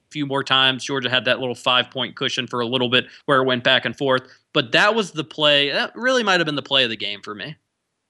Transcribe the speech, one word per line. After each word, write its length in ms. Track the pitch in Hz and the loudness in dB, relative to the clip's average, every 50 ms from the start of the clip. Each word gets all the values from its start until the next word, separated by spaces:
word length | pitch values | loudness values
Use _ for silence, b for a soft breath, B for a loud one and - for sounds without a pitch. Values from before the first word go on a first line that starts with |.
| _ _ | _ _
few 160 | - 151 143 | -8 -8 -6
more 180 | 139 135 139 135 | -4 -4 -4 0
times. 400 | - 135 131 131 131 131 123 - | 2 2 4 4 2 2 0 -4
Georgia 260 | - 139 135 123 123 | -6 -6 -4 -4 -2
had 140 | 127 127 113 | -2 0 0
that 140 | 127 123 104 | 0 0 0
little 160 | 131 127 117 | -2 -6 -6
five-point 600 | - - 135 127 127 123 123 - 131 123 98 - | -4 -2 0 2 2 0 -2 -4 -8 -8 -8 -6
cushion 320 | - 143 127 - - - 117 | -6 -6 -6 -4 -6 -8 -6
for 120 | - 123 | -4 -4
a 60 | 120 | -4
little 240 | 117 127 131 123 120 | -2 0 0 0 2
bit 160 | 123 123 120 B B B B | 2 0 0 B B B B
where 140 | - 143 131 | 0 2 2
it 60 | 131 | 2
went 180 | 131 127 123 120 | 2 0 0 2
back 220 | 135 131 120 - | 2 2 2 2
and 100 | 123 127 | -2 -6
forth. 280 | - 143 135 127 127 127 b b b b b - | -2 0 0 0 0 -2 b b b b b -2
But 180 | 151 135 117 | -2 -2 2
that 240 | 127 160 190 214 226 | 2 4 4 4 4
was 160 | 226 208 160 | 2 -2 -4
the 120 | - 151 147 | -4 -8 -10
play. 460 | - - - 151 147 147 143 143 143 | -8 -6 0 2 4 4 4 2 2
That 260 | 147 196 240 - - | 0 -2 -4 -4 -6
really 280 | 202 226 262 269 247 226 | -4 -2 0 2 2 2
might 160 | 208 185 175 | 2 2 2
have 60 | 165 | 2
been 100 | 151 151 | 0 -2
the 80 | 139 - | -6 -4
play 200 | - 139 135 131 | 0 2 2 2
of 60 | 113 | 2
the 80 | 107 98 | 0 -6
game 240 | 104 101 104 101 | -8 -8 -10 -10
for 140 | - 104 104 | -12 -12 -12
me. 200 | 101 95 139 156 _ _ _ _ _ _ _ _ _ _ _ | -10 -10 -12 -14 _ _ _ _ _ _ _ _ _ _ _